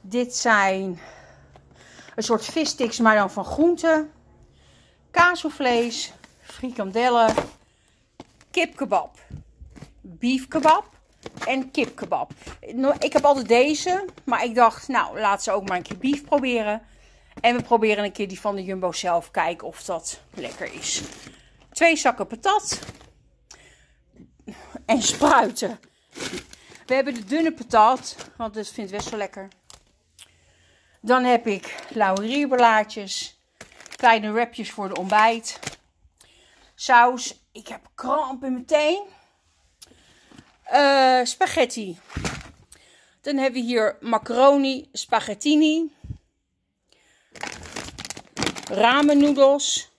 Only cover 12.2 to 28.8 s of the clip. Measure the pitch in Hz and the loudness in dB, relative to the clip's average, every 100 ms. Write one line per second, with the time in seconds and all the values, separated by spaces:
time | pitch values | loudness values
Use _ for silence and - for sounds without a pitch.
12.2 | 139 - - - - 233 262 294 294 294 | -6 -12 -20 -18 -12 -2 0 0 2 2
13.2 | 285 277 208 233 277 302 359 370 381 - | 4 2 4 4 4 0 -2 -4 -4 -12
14.2 | - 233 247 226 233 - - 247 - 151 | -6 -4 -2 4 4 2 -4 -4 -2 -2
15.2 | 214 196 - 202 196 180 180 196 262 285 | -2 -2 -2 -4 -2 -6 -6 -8 -4 -4
16.2 | - 294 254 240 208 214 - _ _ _ | 0 0 0 -2 -2 -6 -10 _ _ _
17.2 | _ - 233 240 - 233 220 208 208 190 | _ 0 0 0 0 2 2 0 -2 -6
18.2 | 202 185 208 196 185 190 185 165 185 170 | -8 -6 -6 -6 -8 -6 -6 -4 -2 -2
19.2 | - - 165 175 - - - 170 - - | -2 -4 -4 -4 -12 -16 -10 -8 -8 -14
20.2 | _ - 120 - 170 - - - 95 - | _ -14 -14 -12 -14 -12 -8 -8 -8 -16
21.2 | - - _ _ _ - 339 311 277 254 | -20 -20 _ _ _ 2 2 4 0 0
22.2 | 285 226 - 415 - - - - - _ | -6 -4 0 0 -2 -10 -10 -20 -20 _
23.2 | _ _ _ - _ _ _ _ _ _ | _ _ _ -20 _ _ _ _ _ _
24.2 | - _ - - - - - 233 - - | -20 _ -20 -20 -20 -20 -2 0 0 2
25.2 | 294 349 214 - 196 - _ _ _ - | 4 6 4 -2 -8 -8 _ _ _ -14
26.2 | - - - - _ - - 262 269 240 | -12 -12 -14 -20 _ -20 -2 0 0 -4
27.2 | 196 294 330 311 233 226 220 254 - - | -4 0 0 -2 0 4 4 4 -6 -16
28.2 | - _ 226 208 208 - | -18 _ -10 -10 -12 -12